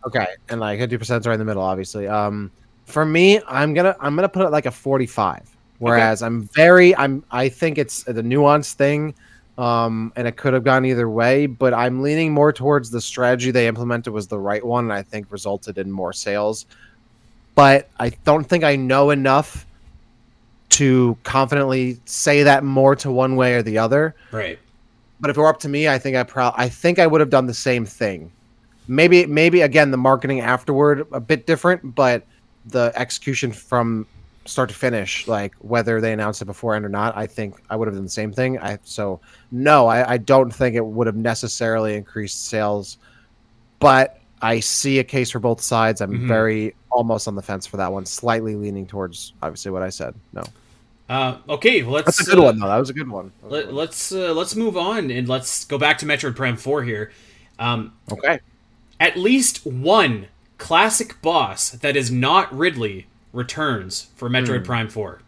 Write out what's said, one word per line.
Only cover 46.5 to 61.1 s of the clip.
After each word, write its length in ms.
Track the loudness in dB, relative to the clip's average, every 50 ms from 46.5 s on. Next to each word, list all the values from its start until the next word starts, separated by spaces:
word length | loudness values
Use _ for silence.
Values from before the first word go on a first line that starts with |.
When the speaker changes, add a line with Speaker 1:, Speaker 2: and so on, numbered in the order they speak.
| 0 -2 -4 -6 -8 _ _ _
Speaker 1:
almost 360 | -2 -2 0 0 -2 -4 -4
on 100 | -6 -8
the 60 | -10 -8
fence 240 | -8 -10 -10 -10
for 120 | -10 -6 -6
that 120 | -4 -4
one, 140 | -4 -6 -8
slightly 500 | -10 -12 -6 -2 -2 -2 -2 -2 -6 -6
leaning 320 | -6 -8 -8 -8 -10 -12
towards 460 | -12 -10 -10 -10 -10 -10 -14 -18 -20 _ _ -10
obviously 280 | -10 -10 -10 -12 -10
what 120 | -8 -6 -6
I 60 | -8
said. 260 | -8 -10 -12 -12 -12 -16 _ _ -16
No. 100 | -16 -16 -16 -18 _ _ _ _ _ _ _ _ _ _ _
Speaker 2:
Uh, 280 | -6 -4 -4 -4 -6 -10 _ -8
okay, 340 | -8 0 0 2 2 2 -2
well, 100 | -2 -4
let's, 260 | 0 0 0 0 0
Speaker 1:
That's 100 | 0 4
a 20 |
good 80 | 6 8
Speaker 2:
uh, 40 | 8
Speaker 1:
one, 160 | 6 6 2
though. 100 | 0 0
That 100 | 0 0
was 120 | 0 -2
a 40 | -6
good 140 | -10 -10 -10
one. 240 | -10 -12 -12 -14 _ _
That 40 | -16
was 80 | -10 -8
a 20 |
Speaker 2:
let, 60 | -8 -8
Speaker 1:
good 40 | -8
one. 80 | -6
Speaker 2:
let's, 360 | -8 -8 -6 -8 -10 -10 -8 -6
uh, 220 | -6 -4 -2 -2
let's 220 | -2 -4 -4 -4
move 200 | -4 -4 -2 -2
on 340 | -2 -4 -2 -4 -4 -4 -4
and 180 | -4 -4 -4 -2
let's 360 | -4 -4 -4 -6 -8 -8 -6
go 140 | _ -4 -2
back 200 | 0 0 0 -2
to 80 | -2
Metroid 300 | -4 -4 -4 -4 -8 -6
Prime 200 | -4 -4 -4 -4
four 260 | -6 -4 -4 -4 -4 -2
here. 300 | -6 -6 -8 -10 -12 _ _ _ _ _ _ _ _ _ -8
Um, 360 | -4 -4 -4 -4 -6 -10 _ _ _ -14 -12
Speaker 1:
Okay. 280 | -4 -2 -2 -2 -2 _ _ _ _ _ _ _ _ _ _ _ _
Speaker 2:
at 160 | -2 -2 0
least 480 | 0 0 2 2 2 2 0 -2 -4 -10
one 600 | -10 -10 -4 0 2 4 4 4 2 -2 -6 -10 -16 _ _ _ _ _ _
classic 640 | -6 0 2 2 2 2 0 -2 -4 -6